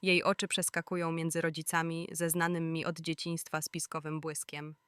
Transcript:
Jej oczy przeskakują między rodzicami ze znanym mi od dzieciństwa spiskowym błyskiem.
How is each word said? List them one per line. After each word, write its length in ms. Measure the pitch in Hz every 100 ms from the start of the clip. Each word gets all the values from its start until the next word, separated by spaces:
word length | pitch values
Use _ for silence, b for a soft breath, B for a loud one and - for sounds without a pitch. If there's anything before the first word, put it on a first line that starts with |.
Jej 220 | 185 180
oczy 240 | - 202 196
przeskakują 640 | - - - - 180 165
między 300 | 165 165 165
rodzicami 680 | 165 160 160 165 165 165 -
ze 180 | 165 170
znanym 440 | 170 170 175 165
mi 120 | 165 -
od 140 | 165
dzieciństwa 600 | 160 156 170 170 - 156
spiskowym 580 | - 165 - 160 156 156
błyskiem. 560 | 160 147 - 147 151 151